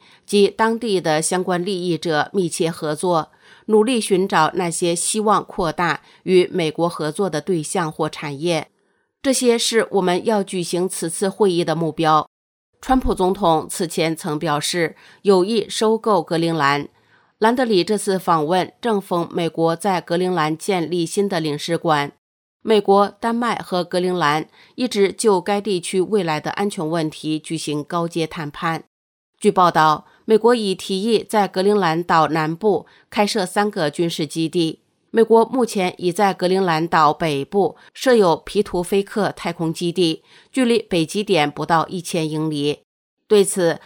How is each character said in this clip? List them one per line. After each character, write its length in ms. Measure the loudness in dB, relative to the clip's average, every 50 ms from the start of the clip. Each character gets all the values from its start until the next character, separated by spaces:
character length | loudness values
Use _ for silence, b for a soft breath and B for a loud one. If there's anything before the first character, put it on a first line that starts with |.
| b b b b b
及 240 | 0 2 4 4 4
当 300 | 2 0 0 0 0 -2
地 200 | -2 -2 -2 0
的 220 | 0 0 0 0
相 220 | 0 0 -2 -2 -2
关 200 | -2 -2 -2 -2
利 220 | -4 -4 -4 -2
益 120 | -4 -4 -2
者 320 | -2 -2 0 0 -2 0 -2
密 160 | -2 -2 -2
切 220 | -2 -2 -2 -2
合 240 | -2 -4 -6 -6 -4
作， 360 | -2 -2 0 0 0 -2 b b b b b b b b
努 180 | 2 4 4 4
力 180 | 4 2 -2
寻 260 | 0 0 0 0 2 2
找 240 | 2 2 2 2 0
那 140 | -2 -2 -2
些 260 | -2 -2 -2 -2 0
希 260 | -2 -2 -4 -4 0
望 220 | 2 2 2 2 0
扩 280 | -4 -6 -4 -4 -2
大 300 | -2 -2 -2 -2 -2 b b b b b b
与 220 | 2 4 4 4 4
美 200 | 0 -2 -2 -2
国 180 | -2 -2 -2 -2
合 200 | -2 -4 -4 -4
作 200 | -2 -2 -4 -2
的 100 | -2 -4
对 220 | -4 -2 -2 -2 -4
象 260 | -4 -4 -4 -4 -4
或 200 | -4 -4 -4 -4
产 300 | -4 -8 -10 -10 -8 -6
业。 300 | -4 -2 -2 -2 -4 -6 _ _ _ _ _ _ _ _ _ _
这 120 | -2 0 0
些 240 | 2 4 2 2 2
是 300 | 0 0 0 0 0 0
我 100 | 0 0
们 240 | 0 2 0 0 0
要 180 | 0 0 0 -2
举 200 | -2 -6 -6 -6
行 260 | -4 -2 -2 -2 -4
此 200 | -4 -6 -6 -6
次 200 | -4 -4 -4 -4
会 220 | 0 2 2 2
议 120 | 4 2 0
的 120 | 0 -2
目 160 | -2 -2 -4
标。 360 | -2 0 2 2 4 2 2 -2 _ _ _ _ _ _ _ _ _ _
川 180 | -2 0 0 2
普 140 | 2 0 0
总 200 | 0 2 0 0
统 340 | 2 2 2 2 2 0 -4
此 160 | -6 -6 -6
前 300 | -4 -2 -2 -2 -2 -2
曾 240 | -4 -4 -6 -6 -4
表 200 | -2 -2 -2 -2
示， 360 | -2 -4 -2 -2 -2 -2 B B B B B B
有 240 | B 4 4 4 4
意 200 | 2 0 -2 -2 -2
收 280 | -4 -2 0 2 0 2
购 240 | 2 2 2 2
格 160 | 0 0 -2 0
陵 160 | 0 0 0
兰。 360 | 2 2 2 2 0 -2 -6 b b b b b b b b b _
兰 180 | 0 2 2
德 100 | 2 0
里 180 | 2 2 2 2
这 140 | 2 -2 -2
次 220 | -2 -2 -2 -2
访 260 | 0 0 0 0 2
问 260 | 0 0 0 -2 -2 -6 _
正 220 | -4 -2 -2 -2
逢 260 | -2 -4 -4 -4 -4 -4
美 180 | -4 -4 -4 -4
国 260 | -2 0 0 0 0
在 240 | -2 -2 -2 -2 -2
格 160 | -2 -2 -2
陵 160 | -2 -2 -2
兰 240 | 0 0 0 -2 -2
建 340 | -4 -2 -2 -2 -2 -2 -2
立 160 | -2 -4 -4
新 220 | -2 -2 -2 -2 0
的 120 | -2 -2
领 180 | -2 -4 -4 -6
事 180 | -4 -4 -4
馆。 380 | -2 0 0 0 0 0 -4 -8 _ _ _ _ _ _ _ _ _ -2
美 160 | 2 2 2
国、 300 | 4 4 4 4 4 2 0 _
丹 140 | -4 -4 -2
麦 220 | -2 -2 -2 -4
和 280 | -4 -6 -4 -4 -4 -4
格 160 | -2 -2 -2
陵 140 | -2 0 0
兰 340 | 0 0 0 0 0 -2 b b b b b b
一 120 | -6 -4 -2
直 240 | 0 2 2 2
就 300 | 0 0 2 2 2 2
该 180 | 2 -2 -2 -2
地 220 | -2 -2 -4 -4
区 180 | -4 -2 -2 -2
未 240 | 0 0 0 0 0
来 160 | 0 -2 -4
的 120 | -4 -6
安 180 | -4 -4 -4 -4
全 180 | -4 -4 -4 -4
问 220 | -2 -2 -2 -4
题 300 | -6 -8 -6 -6 -4 -6
举 180 | -4 -6 -8 -6
行 260 | -6 -4 -6 -6 -6
高 240 | -6 -4 -4 -4 -4
阶 200 | -4 -4 -4 -4
谈 240 | -6 -8 -10 -10
判。 320 | -10 -6 -6 -4 -4 -6 -8 _ _ _ _ _ _ _ _ _ _ _
据 100 | 0 2
报 220 | 4 4 4 4
道， 340 | 4 4 4 4 2 0 b b b b b
美 120 | 2 2 4
国 160 | 6 4 4
已 220 | 4 2 -2 -4
提 260 | -4 -4 -6 -4 -4
议 220 | 0 0 0 0 0 0
在 200 | 0 0 0 0
格 160 | -2 0 2
陵 120 | 2 2
兰 280 | 2 2 0 0 -2 0
岛 240 | 2 2 2 4 2
南 280 | 2 0 0 -2 -2
部 300 | -2 0 0 0 0 -2 b b b b b
开 160 | -2 0 0
设 180 | 0 0 -2 -4
三 280 | -2 0 -2 -2 0
个 180 | -2 -2 -2 -2
军 180 | 0 -2 -2 -2
事 200 | -2 -4 -6 -4
基 200 | -4 -4 -4 -2
地。 340 | 0 0 -2 -2 -4 -8 _ _ _ _ _ _
美 140 | 2 2 4
国 200 | 6 6 4 4
目 200 | 4 0 -2 -2
前 300 | 0 0 -2 -2 -2 -4 -2
已 140 | -2 -2
在 240 | 0 2 2 0 0
格 120 | 0 0 0
陵 160 | 2 2 2
兰 240 | 0 0 0 0 0
岛 240 | 2 2 4 2
北 320 | 2 0 -2 -2 -2 -4 -4
部 320 | -2 0 0 0 0 B B B B B
设 180 | -2 2 4 4
有 240 | 6 6 4 4 2
皮 240 | -2 -2 -2 -2
图 220 | -2 0 -2 -4 -4
菲 180 | 0 -2 -2
克 300 | -2 -2 -2 -2 -2 -2
太 200 | -4 -4 -6 -8
空 220 | -6 -4 -4 -4 -4
基 180 | -2 -4 -2
地， 300 | 0 0 0 0 0 b b b b b b b
距 120 | -2 0 2
离 160 | 2 2 2 0
北 200 | 0 0 -2 0
极 200 | 0 -2 -4 -2
点 260 | 2 2 2 2 0
不 160 | -2 -6 -2
到 220 | 0 0 0 0 -2
一 120 | -6 -8
千 300 | -8 -6 -4 -4 -4 -2
英 180 | -4 -4 -4 -4
里。 340 | -4 -2 -2 -2 -4 -4 _ _ _ _ _ _ _ _ _ 2
对 160 | 4 4 4
此， 360 | 4 2 0 0 0 0 B B